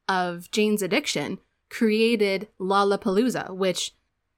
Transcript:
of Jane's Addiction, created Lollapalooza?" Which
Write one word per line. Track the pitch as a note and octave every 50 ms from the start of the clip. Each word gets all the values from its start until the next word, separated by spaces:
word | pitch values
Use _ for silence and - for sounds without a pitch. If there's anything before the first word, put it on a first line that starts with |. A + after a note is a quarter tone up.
| _ -
of | F#3+ F#3 F3+ F3 F3 F3 F3 -
Jane's | - A3 G#3+ G#3+ G#3+ G3+
Addiction, | F#3+ F3 F#3+ D4 D4 - - D#3+ C#3+ A2+ F#3 - _ _ _ _ _ _
created | - - A#3 A3 G#3+ A3 A3+ A#3 A#3+ A3 G#3 G3 F#3+ F#3+ G#3 - _ _
Lollapalooza?" | F#3+ F#3 G3 G3+ G3+ G3+ G3+ G3 - G#3 F#3 G3+ B3 B3+ F#3 D3+ - - F#3+
Which | F#3 F#3+ F#3 F3 - - - - _ _ _ _ _ _ _ _